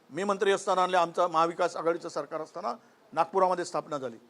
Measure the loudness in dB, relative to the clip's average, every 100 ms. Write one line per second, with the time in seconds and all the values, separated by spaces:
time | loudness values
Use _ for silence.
0 | _ -6 -2 2 2 2 2 2 2 4
1 | 2 2 0 2 2 2 -2 0 -2 -2
2 | -4 -8 -8 -8 -10 -8 -8 -8 -14 _
3 | _ -2 0 2 2 2 -2 -6 -6 -6
4 | -8 -12